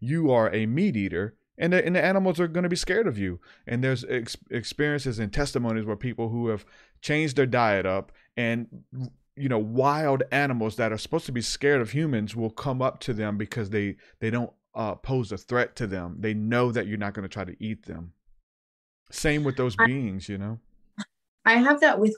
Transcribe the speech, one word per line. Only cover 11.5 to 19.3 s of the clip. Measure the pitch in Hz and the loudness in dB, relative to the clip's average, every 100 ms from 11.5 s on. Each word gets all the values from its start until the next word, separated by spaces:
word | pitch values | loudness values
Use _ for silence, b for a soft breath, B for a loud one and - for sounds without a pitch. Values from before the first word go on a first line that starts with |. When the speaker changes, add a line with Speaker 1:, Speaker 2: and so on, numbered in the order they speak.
| - 143 143 | 0 2 2
Speaker 1:
of | 113 | 2
humans | 135 160 120 107 | -2 0 0 -2
will | 117 110 | -4 -4
come | - 147 127 | -4 -4 0
up | 127 - | -2 -2
to | - | -6
them | 107 107 104 | -4 -2 -4
because | 107 - 101 | -4 -6 -4
they, | 107 101 - b b | -2 -2 -6 b b
they | 113 | -2
don't, | 117 120 _ _ | -2 -4 _ _
uh, | - 110 90 | -6 -6 -6
pose | - 131 107 | -2 -2 -2
a | 95 | -6
threat | - 123 120 - | -2 0 0 -2
to | 110 | -6
them. | 92 87 87 | -6 -8 -6
They | 110 | -4
know | 107 107 117 123 | -2 0 2 2
that | 117 98 | 0 -2
you're | 104 | -4
not | 101 | -6
gonna | 98 95 | -6 -10
try | - | -8
to | 92 - | -10 -8
eat | 110 107 - | -8 -8 -10
them. | 82 85 - _ - _ _ _ _ _ _ _ | -14 -14 -18 _ -20 _ _ _ _ _ _ _
Same | - 160 | -4 0